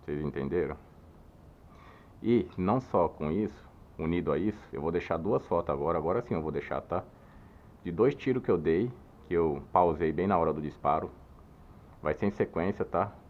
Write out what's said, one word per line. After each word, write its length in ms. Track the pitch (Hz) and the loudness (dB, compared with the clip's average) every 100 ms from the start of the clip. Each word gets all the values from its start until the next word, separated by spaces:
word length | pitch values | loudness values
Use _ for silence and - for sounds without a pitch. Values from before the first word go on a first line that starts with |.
Vocês 200 | - 73 | -6 -6
entenderam? 560 | 76 69 69 85 73 73 - - - - - - - - - - - - - - | -4 -4 -2 -2 -2 -6 -14 -20 -20 -20 -20 -20 -20 -20 -20 -20 -20 -20 -20 -6
E 260 | 107 117 92 - | 2 2 2 -2
não 240 | 92 123 | 0 0
só 260 | 127 101 82 | 2 2 2
com 240 | - 76 | 0 -2
isso, 360 | 90 107 - - - - - | 0 -2 -6 -20 -20 -20 -6
unido 340 | 80 87 78 | -2 0 0
a 60 | 73 | 0
isso, 220 | 98 104 - | 0 -4 -10
eu 80 | - | -6
vou 100 | 78 | -2
deixar 260 | 85 - 82 | -2 -2 -4
duas 280 | 82 123 - | 0 -2 0
fotos 280 | 87 85 | -2 0
agora, 240 | 71 73 85 | -2 0 0
agora 240 | 80 101 | 0 -2
sim 120 | 120 | -2
eu 80 | 95 | -4
vou 100 | 78 | -2
deixar, 300 | 73 - 67 | -4 -4 -6
tá? 220 | - 175 - - - - - - - - | -4 -6 -6 -20 -20 -20 -20 -20 -20 -12
De 80 | 92 | -8
dois 240 | 85 123 143 | 2 2 2
tiros 280 | - 127 | -2 0
que 80 | - | 2
eu 60 | 90 | 2
dei, 340 | 80 82 120 123 - - - | 4 2 2 -4 -20 -20 -2
que 60 | |
eu 280 | 85 82 71 - | 2 2 0 0
pausei 400 | 92 87 78 80 | 4 4 4 0
bem 160 | 78 92 | 2 2
na 100 | 92 | 4
hora 140 | 82 | 2
do 100 | 76 | 0
disparo. 480 | 76 - 71 76 76 - - - - - - - - - | -4 -2 0 0 -2 -12 -20 -20 -20 -20 -20 -20 -20 -6
Vai 120 | 76 | -4
ser 120 | 76 101 | 0 -2
em 60 | |
sequência, 520 | - - - 90 98 | 0 -2 0 -2 -2
tá? 280 | - 85 101 - | -2 0 -2 -4